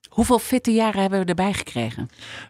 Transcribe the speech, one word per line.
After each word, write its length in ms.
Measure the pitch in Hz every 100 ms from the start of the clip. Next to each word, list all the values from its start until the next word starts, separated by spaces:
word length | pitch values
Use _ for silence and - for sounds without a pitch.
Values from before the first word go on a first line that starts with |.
| -
Hoeveel 300 | - 226 233
fitte 320 | - 254 240
jaren 300 | 220 220 196
hebben 180 | 196 196
we 60 | 180
erbij 280 | 175 196
gekregen? 560 | 190 - 120 113 - - - - -